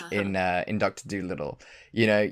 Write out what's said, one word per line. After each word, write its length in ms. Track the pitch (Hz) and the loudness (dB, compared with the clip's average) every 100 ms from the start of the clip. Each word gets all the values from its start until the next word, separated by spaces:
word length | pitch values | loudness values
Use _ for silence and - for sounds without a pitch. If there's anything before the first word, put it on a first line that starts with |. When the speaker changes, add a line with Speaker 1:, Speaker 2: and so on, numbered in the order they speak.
Speaker 1:
Uh-huh. 60 | - | -4
Speaker 2:
in, 240 | 104 98 95 | -2 -2 0
uh, 280 | 92 90 - | 0 0 -2
in 120 | 104 | 0
Doctor 260 | 98 - 117 | 0 -2 -8
Dolittle. 500 | 101 90 85 73 - - - - | -6 -4 -6 -8 -10 -18 -20 -6
You 140 | 113 110 | 2 4
know, 200 | 104 104 | 4 2